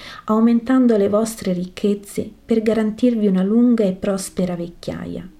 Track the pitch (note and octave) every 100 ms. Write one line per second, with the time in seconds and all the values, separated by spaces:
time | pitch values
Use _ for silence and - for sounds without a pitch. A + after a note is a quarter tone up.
0 | - - - A3 A3+ A#3 A#3 C4 B3 G#3+
1 | G3 G#3 A3 - F#3+ F3+ F3+ - G#3 G#3
2 | - - - - - A3+ G#3+ A3 G#3+ A3
3 | B3 A#3 G#3 F#3 F#3+ A3+ B3 A3+ G3 F#3
4 | G#3 G3 F#3+ - F3+ F3 E3+ - - E3
5 | F3 F3 F3+